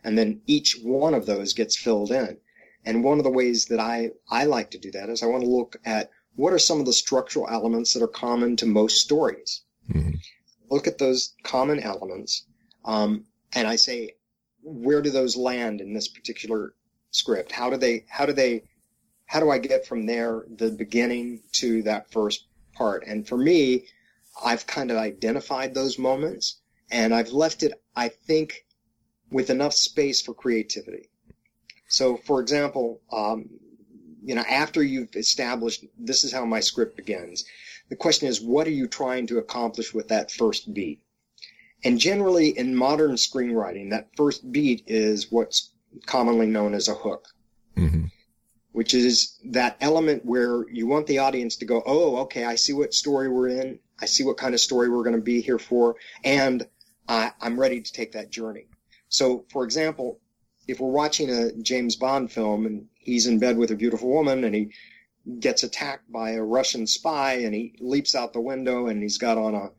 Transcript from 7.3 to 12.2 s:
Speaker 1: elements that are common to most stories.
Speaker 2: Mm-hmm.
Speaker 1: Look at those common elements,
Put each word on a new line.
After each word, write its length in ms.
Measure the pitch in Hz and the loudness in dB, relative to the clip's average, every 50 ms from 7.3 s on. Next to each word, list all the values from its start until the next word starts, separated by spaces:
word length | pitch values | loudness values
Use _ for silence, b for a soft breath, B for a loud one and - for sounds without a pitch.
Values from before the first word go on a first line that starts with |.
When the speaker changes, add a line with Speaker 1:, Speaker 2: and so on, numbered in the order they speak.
| - 147 101 - | -4 -4 -4 -2
Speaker 1:
elements 460 | 113 110 104 117 117 117 117 - - | -4 -2 0 0 0 0 0 0 0
that 80 | 117 | 0
are 60 | 117 113 | 0 -2
common 480 | - - - 120 120 120 120 120 120 | -2 -6 -2 -2 0 2 2 0 0
to 100 | 113 120 | 0 2
most 340 | 113 104 107 107 110 - - | 2 4 4 4 4 4 2
stories. 640 | - - 147 151 151 - - - - - - - _ _ _ _ _ - | 2 4 2 2 2 0 -2 -4 -10 -12 -12 -12 _ _ _ _ _ -2
Speaker 2:
Mm-hmm. 260 | - 78 76 78 76 85 B B B B B _ _ _ _ _ | -2 0 0 0 -4 -4 B B B B B _ _ _ _ _
Speaker 1:
Look 160 | 139 143 - | -2 0 0
at 120 | 170 170 - | -2 -2 0
those 360 | 139 131 127 127 - - _ _ - | 0 2 2 0 -2 -6 _ _ -8
common 360 | - - 127 131 143 151 143 | -2 0 0 2 2 0 0
elements, 640 | 107 104 95 90 98 95 92 98 | -2 -6 -8 -8 -8 -10 -10 -10